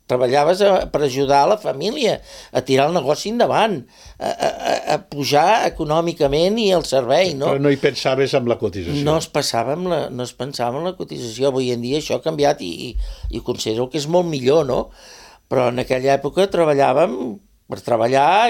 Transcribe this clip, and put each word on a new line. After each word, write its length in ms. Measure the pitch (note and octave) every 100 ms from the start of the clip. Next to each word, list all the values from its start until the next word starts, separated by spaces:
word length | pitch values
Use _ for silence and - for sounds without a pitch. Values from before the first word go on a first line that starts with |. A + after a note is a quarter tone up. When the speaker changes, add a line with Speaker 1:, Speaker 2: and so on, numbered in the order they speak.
| -
Speaker 1:
treballaves 540 | B2+ B2 C#3+ D3+ F#3
a, 240 | G3+ F#3 -
per 120 | D3+
ajudar 440 | D3 C3 C3+ C#3 D#3
la 100 | G#3+
família, 640 | C#3+ C3+ F#3 D4+ G#3+ C3+ - - -
a 100 | B2+
tirar 240 | B2+ C3 D3
el 60 |
negoci 340 | F3 C3 D3 G3+
endavant, 580 | A#3+ F3 C#3 A3 D#3 - - - -
a, 100 | -
a, 180 | - -
a, 460 | - - - -
a 40 | D3+ -
pujar 560 | C#3+ B2 D3 F3 A3+ -
econòmicament 920 | E3 D3+ D#3 E3+ D#3+ C#3 D3 F3+ A#3
i 120 | G3+
el 120 | F3
servei, 500 | C3 C3+ A#2+ D3+ F#3
no? 120 | C#3 D3+
Speaker 2:
Però 140 | C#3
no 100 | C#3+
hi 60 | C#3
pensaves 560 | D3 B2+ C#3 C3 C3+
amb 140 | C#3+ A#2
la 80 | A2+
cotització. 440 | G#2+ F#2+ E2+ C#3+
Speaker 1:
No 140 | C#3+ D#3+
es 80 | D#3
passava 460 | D3+ C#3 A#2 A#2
amb 120 | D#3+ F#3
la, 200 | D#3 -
no 140 | B2
es 100 | B2
pensava 460 | - C3 C#3 A#2+ C3+
en 60 |
la 100 | F3 F3+
cotització. 520 | - C#3+ A#2+ A2 C#3
Avui 220 | C3 B2+
en 100 | A#2+
dia 160 | A#2+ D3+
això 180 | D3 B2+
ha 60 |
canviat 400 | D#3+ D#3 C#3+ D3
i, 80 | F2 - B2+
i, 80 | - - - - A#2
i 40 |
considero 480 | A#2+ A#2+ A#2 A2 B2+
que 80 | D#3+
és 80 | C#3+
molt 180 | F3+ E3+
millor, 380 | D3 B2 D#3+ C3+
no? 220 | C3 - - - - - - -
Però 200 | B2+ B2
en 100 | B2
aquella 360 | A#2+ B2+ C3+ C#3
època 300 | C#3+ D#3 G3
treballàvem 880 | F3+ D#3+ C#3 C3+ C3+ F#3 B3 B3 G3+ _ _ -
per 120 | G#2
treballar 640 | - A#2 A#2 C3+ D3 G3